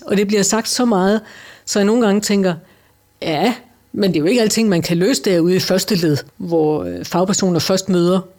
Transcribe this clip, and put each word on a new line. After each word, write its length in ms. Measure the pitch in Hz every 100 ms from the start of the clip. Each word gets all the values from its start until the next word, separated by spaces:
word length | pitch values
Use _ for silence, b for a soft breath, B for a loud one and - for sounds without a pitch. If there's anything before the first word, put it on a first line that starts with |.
| -
Og 120 | 202
det 100 | 208
bliver 160 | 208
sagt 260 | 190 220 226
så 160 | - 247
meget, 360 | 196 190 214 B B B B B
så 140 | 208
jeg 60 | 202
nogle 200 | 233 220
gange 160 | 202
tænker, 340 | 214 202 185 165 b b b b _ -
ja, 320 | - 151 214 233 - _ _
men 200 | - 202
det 60 | 160
er 20 |
jo 60 | 151
ikke 160 | 247
alting, 280 | 202 214 220
man 120 | 170
kan 160 | 160 170
løse 260 | 190 269
derude 320 | 214 175 165 185
i 40 |
første 360 | - 185 - 196
led, 220 | 165 143 - -
hvor, 460 | 180 165 151 151
øh, 220 | 90 175 -
fagpersoner 540 | 175 185 185 190 170
først 300 | - 190 190
møder 300 | 180 175 185 185